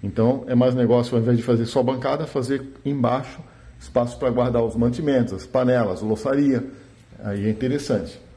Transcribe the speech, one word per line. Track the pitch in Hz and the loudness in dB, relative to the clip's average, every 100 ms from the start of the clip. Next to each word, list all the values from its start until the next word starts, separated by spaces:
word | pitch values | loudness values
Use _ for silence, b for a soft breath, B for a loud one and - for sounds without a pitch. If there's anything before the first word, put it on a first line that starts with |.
Então, | 101 95 113 131 - | -6 0 2 2 0
é | |
mais | 123 127 | 2 2
negócio, | 127 120 120 120 123 | 4 4 4 2 0
ao | |
invés | 113 120 | 2 0
de | |
fazer | 120 117 113 | 2 0 2
só | 139 | 0
bancada, | 123 131 135 147 156 | 0 0 -2 -2 -2
fazer | 143 120 139 131 - | -4 -2 -4 -4 -10
embaixo | 143 143 117 127 139 - - B B B | -6 0 0 0 -4 -14 -20 B B B
espaço | - - 120 - | -2 0 0 -2
pra | 131 | -2
guardar | 120 123 117 | 2 2 2
os | 113 104 | 0 2
mantimentos, | 117 127 151 135 113 | 0 0 0 2 2
as | 95 - | -4 -4
panelas, | 131 123 127 107 90 | 0 2 2 2 -2
louçaria. | 107 107 143 135 143 127 - B B B - - | -2 -2 0 2 2 0 -2 B B B -20 -12
Aí | 104 101 104 | -6 -2 -2
é | |
interessante. | 107 127 143 - 110 - - - | -2 -2 -4 -2 -2 -2 -14 -20